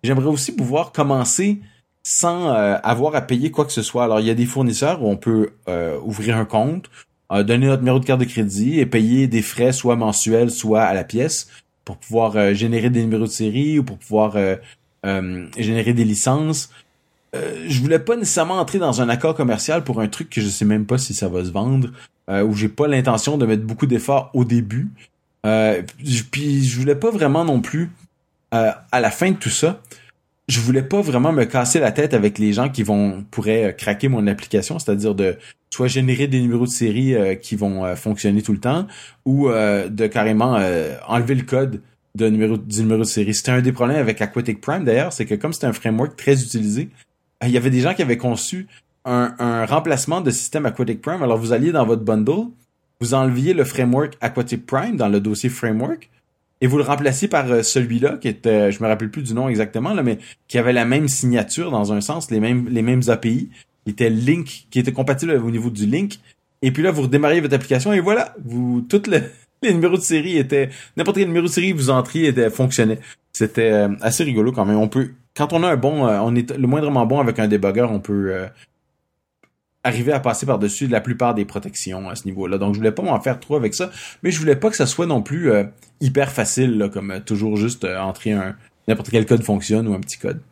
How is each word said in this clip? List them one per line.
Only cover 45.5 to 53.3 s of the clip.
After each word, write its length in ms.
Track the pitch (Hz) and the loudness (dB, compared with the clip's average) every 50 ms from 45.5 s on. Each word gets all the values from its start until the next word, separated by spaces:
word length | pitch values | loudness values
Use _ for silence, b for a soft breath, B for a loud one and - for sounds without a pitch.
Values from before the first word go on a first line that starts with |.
c'est 140 | 165 - - | -6 -2 -4
un 60 | 123 | -4
framework 420 | 117 - - 113 110 110 135 147 - | -4 -2 -4 -2 0 0 -2 -4 -6
très 280 | - - 139 139 131 | -2 2 2 2 2
utilisé, 480 | 120 110 - 117 107 104 104 123 160 - b b b _ _ _ _ _ _ _ | 2 -4 -4 -2 -2 -2 -2 -2 -4 -8 b b b _ _ _ _ _ _ _
euh, 40 | 117 | -2
il 60 | 123 | 0
y 40 | 123 | 2
avait 140 | 123 120 135 | 2 2 2
des 100 | 127 127 | 2 2
gens 140 | 127 170 185 | 2 0 0
qui 80 | - | 0
avaient 160 | 170 127 120 117 | 0 0 0 0
conçu 480 | - 123 117 117 - - - 185 190 b b b b _ _ _ _ | 0 -2 -2 -2 -6 -8 -8 -10 -12 b b b b _ _ _ _
un, 280 | 127 123 123 123 120 120 - | -2 0 0 0 0 -2 -4
un 260 | 120 120 117 117 113 | -2 -2 0 0 0
remplacement 560 | 107 135 - - 165 143 135 - - 160 185 | 2 0 0 2 0 -2 -2 0 -2 -4 -2
de 100 | 175 135 | 0 -2
système 360 | 117 - - - - 156 147 | -2 -2 -6 -6 -6 -4 -4
Aquatic 340 | 120 - - - 110 113 - | -4 -2 -2 -4 -4 -4 -6
Prime. 220 | - 147 170 185 | -6 -6 -4 -2
Alors 160 | 143 123 117 113 | 0 0 0 0
vous 160 | 117 113 120 | 0 0 0
alliez 180 | 113 139 170 | 2 2 2
dans 140 | 165 151 120 | 2 2 2
votre 180 | 110 117 113 107 | 2 2 0 2
bundle, 460 | 110 110 107 107 123 156 202 226 240 - _ _ _ _ _ _ _ _ _ | 0 0 2 2 2 0 0 -2 -6 -10 _ _ _ _ _ _ _ _ _
vous 140 | 120 113 131 | -2 0 2
enleviez 400 | 135 135 131 | 2 2 2